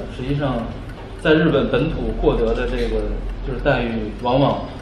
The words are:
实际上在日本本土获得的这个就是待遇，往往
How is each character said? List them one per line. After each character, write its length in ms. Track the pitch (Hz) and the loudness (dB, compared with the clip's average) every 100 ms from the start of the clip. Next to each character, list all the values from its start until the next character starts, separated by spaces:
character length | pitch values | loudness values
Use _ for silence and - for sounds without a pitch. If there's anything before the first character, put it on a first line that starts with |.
| - | -6
实 80 | - | -6
际 160 | 127 143 | -4 -2
上 260 | 139 117 113 - - - - - | 0 -2 -4 -8 -10 -12 -12 -2
在 100 | 160 | 4
日 160 | 156 165 | 6 6
本 220 | 139 117 | 4 2
本 200 | 123 160 | 2 0
土 220 | - - - | 0 -2 0
获 140 | 151 | 2
得 180 | 117 113 | 2 2
的 140 | 120 123 | 2 0
这 100 | 127 | -2
个 240 | 113 110 104 101 - - - | 0 0 -2 -4 -6 -6 -6
就 80 | |
是 60 | 120 | -2
待 180 | - 127 | 2 2
遇， 300 | 117 113 107 98 | 0 -2 -4 -4
往 160 | 120 131 | 2 4
往 260 | 131 101 - - | 4 2 -4 -10